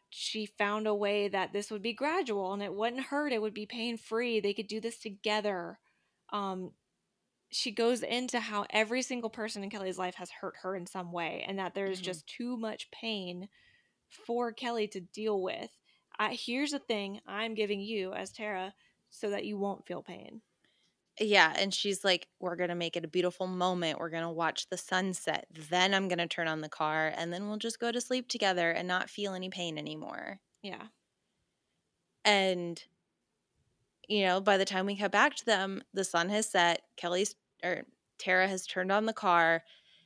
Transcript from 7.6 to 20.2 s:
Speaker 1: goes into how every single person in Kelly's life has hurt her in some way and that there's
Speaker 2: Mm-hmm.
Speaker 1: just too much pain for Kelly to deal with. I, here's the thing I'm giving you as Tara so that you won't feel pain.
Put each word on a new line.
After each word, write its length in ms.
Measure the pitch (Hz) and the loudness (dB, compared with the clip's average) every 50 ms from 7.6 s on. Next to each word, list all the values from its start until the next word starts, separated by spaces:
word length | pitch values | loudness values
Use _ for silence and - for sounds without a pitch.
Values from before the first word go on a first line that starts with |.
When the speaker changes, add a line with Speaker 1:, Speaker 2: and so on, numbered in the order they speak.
| - 254 | -2 -2
Speaker 1:
goes 320 | 208 - 226 233 254 226 - | 0 2 2 4 2 2 0
into 360 | - 226 247 254 247 - 247 | -2 -2 -2 -2 0 -2 -2
how 240 | 220 220 208 208 208 - | -2 -2 -2 -2 -2 0
every 300 | - 214 220 208 240 262 254 | 2 2 2 2 0 -2 -2
single 260 | - 254 240 226 214 | -2 -4 -4 -4 -6
person 340 | - 240 214 214 - 208 196 | -4 -6 -6 -6 -6 -6 -8
in 60 | 202 | -8
Kelly's 280 | 226 202 196 190 180 190 | -6 -6 -4 -4 -4 -4
life 160 | 185 180 185 | -4 -4 -6
has 160 | - 180 - | -8 -12 -12
hurt 240 | - - - 180 - - - | -10 -8 -8 -8 -8 -6 -6
her 120 | 185 196 | -6 -6
in 120 | 185 175 | -6 -6
some 240 | - - 190 180 170 175 | -8 -8 -8 -8 -6 -4
way 320 | 170 165 156 - - - | -4 -4 -4 -4 -6 -6
and 120 | - 196 190 | -6 -4 -4
that 160 | 185 175 - | -4 -4 -4
there's 260 | 202 196 190 190 185 | -4 -2 -2 -4 -4
Speaker 2:
Mm-hmm. 0 | |
Speaker 1:
just 260 | 185 185 180 156 - | -4 -6 -6 -8 -10
too 300 | - - - 240 247 254 | -14 -10 -8 -6 -6 -4
much 340 | 226 226 214 - - - - | -4 -6 -6 -6 -8 -12 -14
pain 580 | - - - 226 220 202 185 180 180 180 190 - _ _ _ _ _ _ _ _ _ _ _ _ | -14 -10 -6 -6 -4 -4 -4 -6 -8 -10 -10 -14 _ _ _ _ _ _ _ _ _ _ _ _
for 440 | - - - - 233 240 247 233 226 | -20 -12 -6 -4 -2 0 0 -2 -4
Kelly 340 | - 254 240 240 226 214 208 | -4 -4 -2 0 0 -2 -2
to 120 | - 190 | -4 -8
deal 400 | 175 - - 214 214 220 208 190 | -12 -10 -8 -4 0 0 2 2
with. 300 | 185 185 - - - 226 _ _ _ _ _ _ _ _ - - | 0 0 -2 -4 -6 -10 _ _ _ _ _ _ _ _ -4 -2
I, 160 | 214 214 - | -2 -2 -2
here's 360 | 240 - - 240 262 294 294 | -4 -4 -2 -2 0 0 0
the 80 | 302 277 | -2 -2
thing 420 | - - 226 208 202 196 202 214 - | -2 -2 -2 -2 -2 -4 -8 -10 -12
I'm 280 | - 196 208 226 226 220 | -8 -6 -4 -4 -2 0
giving 260 | 208 214 202 208 196 | 0 0 0 0 -2
you 320 | 196 214 226 202 185 185 190 | -2 -2 -2 -2 -2 -2 -4
as 180 | 185 190 190 | -6 -8 -8
Tara 440 | - - 214 214 202 185 185 196 - _ _ _ _ _ _ _ | -8 -8 -6 -4 -4 -4 -6 -6 -10 _ _ _ _ _ _ _
so 200 | - - - 208 | -10 -6 -4 -2
that 140 | 202 202 - | -2 -2 -2
you 120 | 208 208 | -4 -2
won't 300 | 196 202 202 190 - - | -2 -2 -2 -4 -6 -8
feel 160 | - 175 180 - | -8 -8 -8 -8
pain. 380 | - 175 - | -10 -12 -14